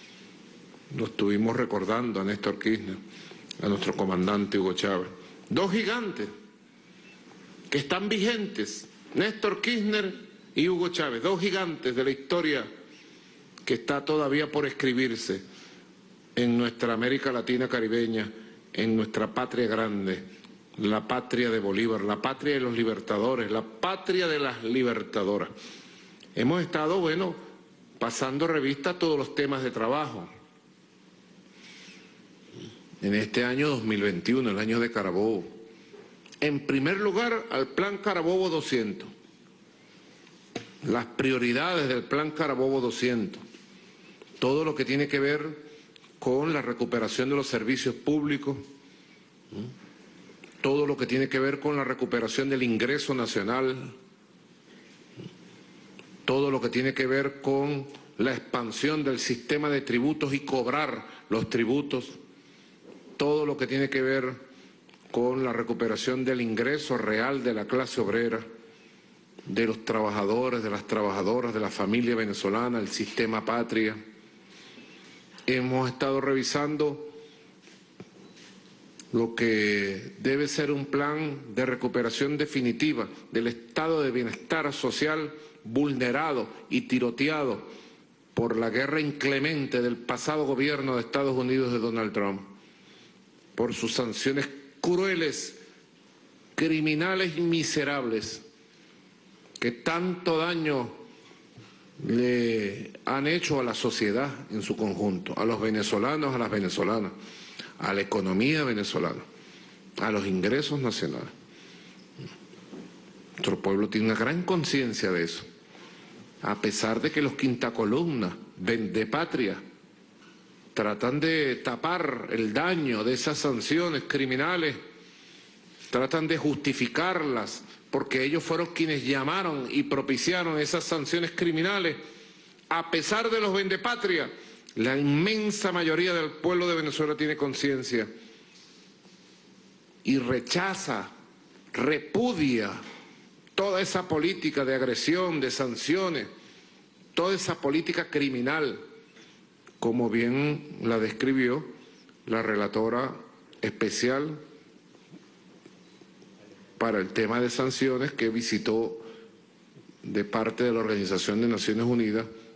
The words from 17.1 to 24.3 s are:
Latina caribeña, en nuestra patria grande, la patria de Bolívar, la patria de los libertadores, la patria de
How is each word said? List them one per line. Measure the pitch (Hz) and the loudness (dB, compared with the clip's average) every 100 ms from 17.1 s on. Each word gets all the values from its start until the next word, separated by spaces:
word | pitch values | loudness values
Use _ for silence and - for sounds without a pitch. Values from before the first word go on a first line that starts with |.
| 135 139 | 0 0
Latina | 123 120 123 127 | -2 0 0 2
caribeña, | 123 113 117 117 113 104 - - - - | 0 2 2 2 0 -2 -8 -18 -20 -10
en | - 113 113 | -2 2 2
nuestra | 107 - 107 | 2 0 -2
patria | 123 127 120 117 | -2 -2 0 0
grande, | 110 113 101 95 90 - - - - - - | 0 0 0 -2 -4 -6 -18 -20 -20 -18 -4
la | 104 107 107 | 0 0 0
patria | 123 123 120 120 | -4 0 0 2
de | 113 | 2
Bolívar, | 98 98 113 110 | 2 2 2 2
la | 101 104 | 0 0
patria | 131 135 143 | -2 -2 0
de | 139 | 0
los | 123 | 0
libertadores, | 117 113 101 - 104 117 127 104 | 2 2 0 0 2 2 2 0
la | 110 | -2
patria | - - 180 190 - 185 | -4 -4 -4 -2 0 2
de | 175 | 2